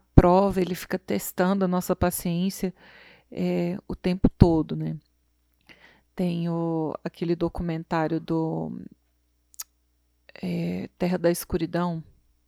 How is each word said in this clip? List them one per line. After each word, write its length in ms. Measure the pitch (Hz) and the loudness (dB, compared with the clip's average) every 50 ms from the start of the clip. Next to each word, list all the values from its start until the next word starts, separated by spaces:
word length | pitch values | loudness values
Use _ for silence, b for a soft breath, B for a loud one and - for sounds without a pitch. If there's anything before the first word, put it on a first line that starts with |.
| - _ _ | -8 _ _
prova, 460 | - - 175 180 185 202 196 185 190 | 2 4 6 6 4 4 2 0 0
ele 140 | 180 170 185 | -2 -2 -4
fica 220 | - - - - | -6 -6 -6 -8
testando 680 | 180 - - 208 196 - - - - 185 180 196 196 190 | -6 -4 -4 -4 -4 -4 -6 -4 0 0 2 2 2 2
a 20 | |
nossa 280 | 180 180 180 180 - 180 | 0 0 0 0 -2 0
paciência, 800 | - 175 180 175 - - 180 170 170 185 196 - - - 185 B B B B B B B B B B B _ | 0 0 0 0 -2 -2 -2 -2 0 -2 -2 -2 -4 -4 -6 B B B B B B B B B B B _
é, 480 | - - 180 180 180 175 175 175 180 - - | -6 -2 -2 0 0 0 0 -2 -4 -6 -8
o 80 | - - | -10 -8
tempo 340 | - - 185 180 190 - - | -4 -2 0 2 4 2 2
todo, 460 | - - 185 175 165 160 151 - 160 | 4 6 6 6 6 4 0 -2 -4
né? 220 | 156 156 160 160 151 - _ _ _ _ _ _ _ _ _ _ _ B B B B B B B B B _ _ | -4 -4 -4 -6 -8 -10 _ _ _ _ _ _ _ _ _ _ _ B B B B B B B B B _ _
Tem 320 | - 185 175 170 170 170 170 | -2 0 0 0 0 0 0
o, 460 | 165 170 165 165 165 160 160 151 - - - | 0 0 0 0 0 0 0 -2 -2 -4 -6
aquele 320 | 170 - - 180 170 175 | -8 -6 -2 0 0 2
documentário 840 | 170 170 165 - - 175 170 160 160 165 - 170 165 156 151 165 160 | 2 0 0 -2 -2 -2 -2 -2 -4 -2 -2 0 2 2 2 0 0
do, 580 | 165 - 165 160 160 160 160 165 160 156 - - - - - - _ _ _ _ _ _ _ _ _ _ _ - - _ _ _ _ _ _ _ _ _ _ _ _ - - - | 0 0 0 0 0 0 -2 -2 -4 -4 -6 -8 -12 -14 -18 -20 _ _ _ _ _ _ _ _ _ _ _ -16 -16 _ _ _ _ _ _ _ _ _ _ _ _ -20 -14 -8
é, 480 | - 180 175 170 170 170 180 180 196 196 _ | -6 -4 -2 -2 -2 -2 -2 -4 -6 -8 _
Terra 200 | - 185 175 185 | -2 0 0 2
da 120 | 175 165 170 | 2 4 2
Escuridão, 720 | 175 - - - - 175 165 160 - 170 175 175 170 160 156 - - _ _ _ _ _ _ | 2 2 -2 -4 -2 -2 -2 -2 0 0 0 -2 -2 -4 -8 -12 -18 _ _ _ _ _ _